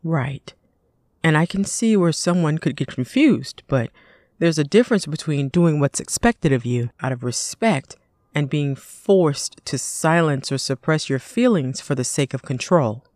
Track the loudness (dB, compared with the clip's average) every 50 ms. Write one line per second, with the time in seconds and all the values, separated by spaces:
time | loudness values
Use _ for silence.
0 | _ -2 -2 -2 -2 -4 -8 -10 _ -18 -20 _ _ _ _ _ _ _ _ _
1 | _ _ _ _ _ 2 2 2 2 0 0 -4 -4 -4 -2 -2 0 2 4 4
2 | 4 2 0 0 0 0 0 2 2 0 0 0 -2 -4 -2 -2 -6 -6 -4 -6
3 | -6 -2 2 4 4 4 4 2 0 -8 -16 -20 -8 _ 0 0 0 -2 _ _
4 | _ _ _ _ _ _ _ _ 0 0 2 2 -2 4 4 4 4 4 2 -2
5 | 0 -2 -8 -8 -4 -2 -2 -2 -2 0 2 4 4 4 4 2 0 0 _ -4
6 | -8 -6 -8 0 0 0 0 _ 2 2 2 2 0 -2 -2 -2 -2 -4 _ _
7 | -6 -6 -6 -4 -6 -6 -6 -6 -8 -8 -6 _ 0 0 0 0 -4 _ -20 _
8 | _ _ _ _ _ _ _ -4 -2 -2 -2 -2 -2 -2 -4 -6 -10 -20 -20 -18
9 | 0 2 4 4 4 2 0 -2 -6 -10 -12 -12 _ -6 -6 -6 -6 -6 -10 -2
10 | 0 2 2 2 2 2 0 -2 -4 -4 -6 -4 -4 -4 -6 -6 _ -2 -2 -2
11 | 0 -2 -4 -4 -4 -6 -2 0 2 2 2 2 0 -2 -6 -8 -6 -6 -4 -4
12 | -2 -4 -2 -2 -2 -2 -2 -10 -6 -6 -6 -6 -2 2 2 2 2 2 -2 -4
13 | _ _ _